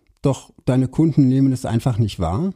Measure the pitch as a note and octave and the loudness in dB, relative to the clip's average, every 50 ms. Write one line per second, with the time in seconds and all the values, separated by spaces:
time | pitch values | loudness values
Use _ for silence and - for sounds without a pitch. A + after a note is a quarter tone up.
0 | _ _ _ _ - C#3+ C3 - - - _ - - - B2+ C3 C3 B2+ - - | _ _ _ _ -2 -2 -2 -4 -6 -16 _ -8 -4 -2 0 0 0 0 0 0
1 | D#3 E3 C#3+ D#3 C#3 B2+ C3 C3+ C3+ C3+ C3 B2+ - - G#2+ A#2 - C#3 A#2 G2+ | 0 2 4 4 4 4 4 2 2 2 0 -2 -4 -4 -2 -2 0 0 0 0
2 | A2+ G#2 - - F#2 D#2+ F2 A2+ E3+ G3 F#3 | -2 -2 -2 -4 -4 -4 -2 -2 -4 -6 -6